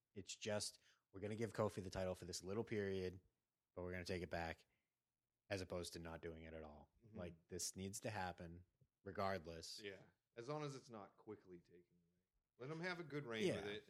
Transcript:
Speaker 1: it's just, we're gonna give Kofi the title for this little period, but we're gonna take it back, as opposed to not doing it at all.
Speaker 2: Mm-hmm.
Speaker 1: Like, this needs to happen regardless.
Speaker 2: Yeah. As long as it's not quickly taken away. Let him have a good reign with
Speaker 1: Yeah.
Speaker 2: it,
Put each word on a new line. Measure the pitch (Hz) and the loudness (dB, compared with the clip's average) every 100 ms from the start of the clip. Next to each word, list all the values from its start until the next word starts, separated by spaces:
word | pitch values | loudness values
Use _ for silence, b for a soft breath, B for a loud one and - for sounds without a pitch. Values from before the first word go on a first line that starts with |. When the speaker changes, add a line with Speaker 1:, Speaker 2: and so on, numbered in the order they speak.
| _ 104 | _ -10
Speaker 1:
it's | 95 - | -6 -2
just, | 110 104 - - b b b | 2 2 2 -4 b b b
we're | 98 | -4
gonna | 104 107 | -2 2
give | 113 | 2
Kofi | - 107 107 | 6 6 6
the | 95 | -2
title | 95 92 90 | 2 2 2
for | 87 | -2
this | 87 | -4
little | 90 104 | 0 0
period, | 110 107 98 95 92 92 - _ _ _ _ - | 2 4 4 4 2 -2 -12 _ _ _ _ -4
but | |
we're | 90 | -2
gonna | 90 90 | 0 2
take | 92 | 2
it | 87 | 2
back, | 85 82 78 - _ _ _ _ _ _ _ - | 2 2 0 -8 _ _ _ _ _ _ _ -2
as | 101 | 0
opposed | 90 90 85 | 0 0 -2
to | 87 | -4
not | 82 82 | -6 -4
doing | 85 80 | -6 -6
it | 80 80 | -8 -8
at | |
all. | 78 73 73 _ 110 | -8 -12 -16 _ -12
Speaker 2:
Mm-hmm. | 104 | -6
Speaker 1:
Like, | 87 82 - | -6 -8 -6
this | 90 - 95 | -2 -2 -2
needs | 95 101 | -4 -2
to | 123 | -2
happen | 104 92 - 85 87 - _ - _ | 0 -2 -2 -6 -8 -14 _ -20 _
regardless. | 101 95 98 95 82 82 - - | -6 2 4 4 0 -6 -6 -6
Speaker 2:
Yeah. | 104 92 80 _ _ 117 | -6 -6 -14 _ _ -8
As | 120 | -2
long | 151 147 | 0 0
as | 135 | -4
it's | 117 | -8
not | 113 98 - | -8 -10 -12
quickly | - 104 95 90 - | -8 -8 -8 -14 -14
taken | 87 - _ | -20 -20 _
away. | _ _ _ _ _ - | _ _ _ _ _ -6
Let | 131 | -4
him | 160 | 0
have | 180 175 | 0 0
a | 156 | -2
good | 143 120 | -2 0
reign | 113 196 | 4 6
with | 104 101 | 4 0
Speaker 1:
Yeah. | 104 | -2
Speaker 2:
it, | - | -6